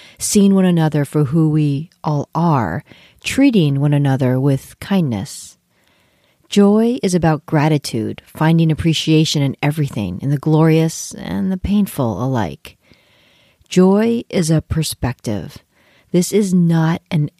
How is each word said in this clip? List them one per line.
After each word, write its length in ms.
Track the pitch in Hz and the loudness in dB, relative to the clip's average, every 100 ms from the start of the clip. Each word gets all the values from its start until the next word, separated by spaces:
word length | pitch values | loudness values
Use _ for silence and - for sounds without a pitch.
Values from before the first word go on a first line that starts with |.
| - - | -20 -12
seeing 360 | - 208 196 | -2 2 4
one 120 | 190 185 | 4 2
another 400 | 170 156 151 139 | 2 2 0 -2
for 180 | 151 | 0
who 240 | 131 165 156 | 0 2 2
we 400 | 151 147 139 165 _ | 2 0 -2 -8 _
all 240 | 156 147 - | -4 -4 -4
are, 500 | 156 170 139 87 117 - - _ _ | -2 0 0 -2 -6 -10 -20 _ _
treating 560 | - - 277 214 147 139 | -6 2 2 4 2 0
one 140 | 147 | 2
another 440 | 143 139 131 127 127 | 2 2 2 0 2
with 400 | 139 135 - - | 0 -2 -6 -18
kindness. 760 | - 190 143 104 - - - _ _ _ _ _ _ _ _ _ _ | -4 -2 0 -4 -8 -14 -20 _ _ _ _ _ _ _ _ _ _
Joy 480 | 202 202 214 233 254 | 2 4 4 0 -2
is 120 | 190 | -2
about 320 | 175 160 151 - | 0 2 0 -2
gratitude, 720 | 151 156 151 - 117 104 - _ | 0 2 0 -2 -6 -6 -8 _
finding 440 | - 156 165 160 | -2 2 2 2
appreciation 720 | 151 165 151 156 156 156 151 | 0 -2 -2 2 2 2 0
in 160 | 139 - | -2 -2
everything, 580 | 143 156 139 123 92 90 | -4 -2 -4 -4 -6 -6
in 80 | 135 | -4
the 80 | 143 | -2
glorious 760 | 156 156 160 160 160 - - | 0 2 4 2 0 -4 -14
and 360 | - - 190 190 | -12 -8 -4 -4
the 60 | 185 | -4
painful 680 | 180 208 196 - 117 92 | -2 0 0 -2 -4 -2
alike. 540 | 131 123 85 - - _ _ _ _ _ _ _ _ _ _ | -4 -2 -4 -8 -20 _ _ _ _ _ _ _ _ _ _
Joy 580 | 180 185 202 233 233 - | 2 4 4 0 -2 -4
is 220 | 185 156 | -4 0
a 100 | 156 | 0
perspective. 960 | - 160 151 - - - 120 101 - - _ _ _ _ - | 0 -4 -4 -6 -6 -6 -6 -6 -8 -18 _ _ _ _ -4
This 200 | 175 175 | -2 0
is 200 | 196 190 | 0 2
not 480 | 180 170 165 160 175 - | 2 2 2 0 -2 -4
an 200 | 160 147 | -2 -2